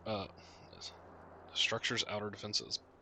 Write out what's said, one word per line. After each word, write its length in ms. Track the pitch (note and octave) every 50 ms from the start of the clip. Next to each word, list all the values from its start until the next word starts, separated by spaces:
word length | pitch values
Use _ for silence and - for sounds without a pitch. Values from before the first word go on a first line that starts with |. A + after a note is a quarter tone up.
| -
uh, 220 | A2 A2 G2+ G2 - - - - - - - - -
the 180 | - - - - - - - - - - - - - - - -
structure's 520 | - - - - - A2+ - - B2 A2+ - -
outer 220 | G#2 G#2 G#2 G#2
defenses. 480 | G2+ G2+ - G#2 G#2 - - - - - - - - -